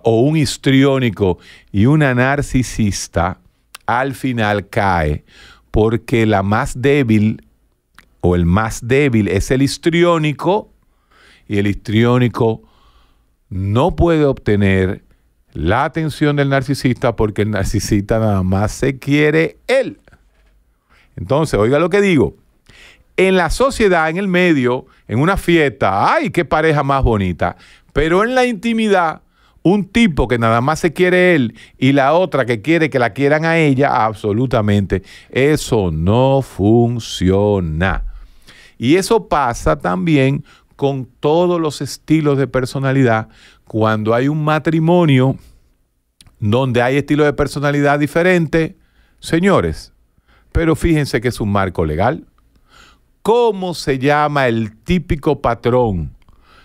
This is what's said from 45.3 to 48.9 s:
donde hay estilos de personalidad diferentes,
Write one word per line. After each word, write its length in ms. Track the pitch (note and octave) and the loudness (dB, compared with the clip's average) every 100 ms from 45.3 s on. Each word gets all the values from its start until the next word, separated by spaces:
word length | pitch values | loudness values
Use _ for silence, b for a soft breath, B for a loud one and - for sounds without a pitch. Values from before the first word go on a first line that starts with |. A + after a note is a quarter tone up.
| - b b _ _ _ _ _ _ - _ | -2 b b _ _ _ _ _ _ -20 _
donde 420 | G#2 A#2 C3+ A#2+ | 0 0 2 0
hay 160 | A#2+ C#3+ | 2 0
estilos 300 | C#3+ D3 D3 | 0 2 2
de 80 | |
personalidad 640 | C#3+ C#3 - C#3+ C#3+ C#3+ D3 | 0 -4 -2 -2 0 2 2
diferentes, 800 | D3 E3 F3+ F#3 D#3 E3 D#3+ - _ | 0 0 2 2 0 -2 -2 -8 _